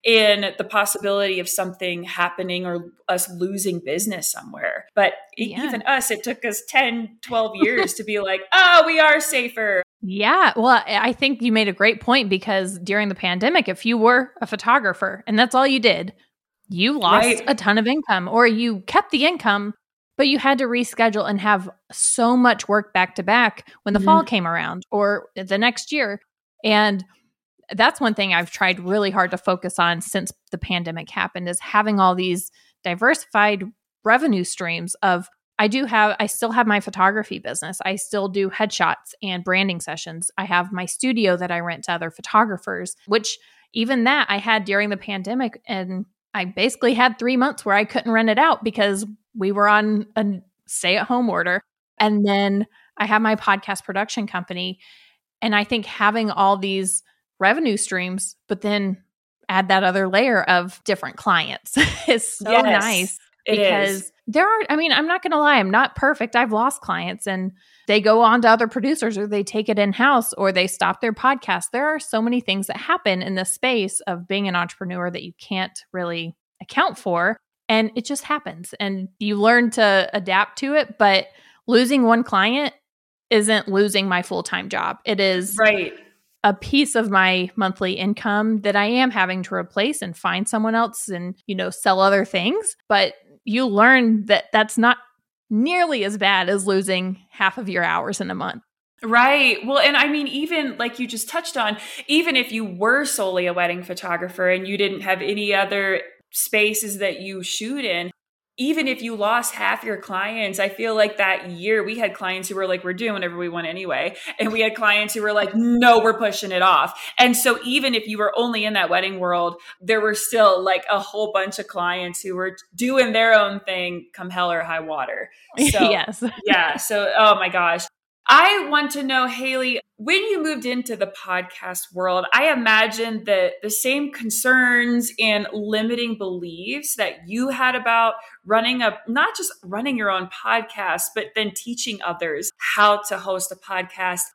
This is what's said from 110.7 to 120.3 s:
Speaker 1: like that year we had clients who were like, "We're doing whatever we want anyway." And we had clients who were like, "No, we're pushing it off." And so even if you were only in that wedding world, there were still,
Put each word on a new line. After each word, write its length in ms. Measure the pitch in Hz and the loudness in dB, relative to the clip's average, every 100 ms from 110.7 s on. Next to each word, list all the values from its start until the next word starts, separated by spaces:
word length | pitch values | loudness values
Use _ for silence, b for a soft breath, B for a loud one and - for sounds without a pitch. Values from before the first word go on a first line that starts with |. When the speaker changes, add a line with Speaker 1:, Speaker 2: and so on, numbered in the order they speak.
| 196 226 | -2 -4
Speaker 1:
like 220 | 214 208 208 | 2 0 2
that 340 | 190 185 180 | 0 0 -4
year 320 | 170 190 220 | -6 -2 0
we 140 | 196 226 | -2 -4
had 160 | 208 | -4
clients 340 | 135 185 185 185 | -4 -6 -6 -8
who 60 | |
were 140 | 190 190 | -6 -4
like, 160 | 180 | -4
"We're 80 | 180 | -4
doing 200 | 185 226 | -4 -4
whatever 240 | 202 180 175 | -4 -6 -6
we 120 | 175 | -6
want 180 | 170 165 | -6 -6
anyway." 480 | 175 185 135 180 B B - | -8 -4 -2 -4 B B -4
And 140 | 220 | -4
we 80 | 220 | 0
had 160 | 220 220 | 0 0
clients 360 | 214 208 214 | 0 2 0
who 100 | 220 | -4
were 100 | 214 | -2
like, 240 | 208 196 214 | 0 0 0
"No, 420 | 240 240 247 233 | 2 6 6 6
we're 180 | 220 214 | 4 2
pushing 360 | 220 196 196 | -2 -4 -4
it 100 | 185 | 2
off." 500 | 190 160 135 - - - | 4 4 2 -4 -8 2
And 180 | 247 240 | 4 4
so 220 | 262 240 | 2 0
even 320 | 240 277 269 233 | 0 -2 0 -2
if 100 | 220 | -4
you 100 | 214 | -2
were 160 | 208 - | -2 0
only 280 | 240 220 | -2 -2
in 100 | 214 | -2
that 140 | 208 170 | 0 2
wedding 280 | 180 190 190 | 0 0 -4
world, 380 | 180 175 175 170 B B | -2 0 -2 -4 B B
there 200 | 180 220 | 0 0
were 140 | 214 | 2
still, 480 | 214 - | -2 -2